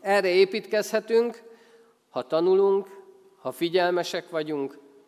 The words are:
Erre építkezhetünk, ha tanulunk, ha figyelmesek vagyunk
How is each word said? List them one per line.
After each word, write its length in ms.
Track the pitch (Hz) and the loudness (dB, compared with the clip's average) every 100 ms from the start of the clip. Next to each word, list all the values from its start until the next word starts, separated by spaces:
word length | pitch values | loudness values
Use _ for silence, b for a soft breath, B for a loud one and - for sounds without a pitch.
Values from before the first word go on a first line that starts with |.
Erre 260 | 202 202 190 | 2 0 2
építkezhetünk, 1160 | 180 190 220 - 214 202 220 214 226 240 - - b b b b b _ | 2 2 0 -4 -4 -2 -6 0 0 0 -6 -20 b b b b b _
ha 180 | 127 123 | -10 -2
tanulunk, 600 | 160 175 190 196 196 196 - - _ _ _ | 0 2 4 4 2 -4 -18 -20 _ _ _
ha 100 | 131 | -12
figyelmesek 800 | - 175 180 175 180 170 185 170 | -6 -2 0 0 -2 -4 -8 -8
vagyunk 500 | 165 151 151 135 - - - | -8 -6 -6 -6 -10 -20 -20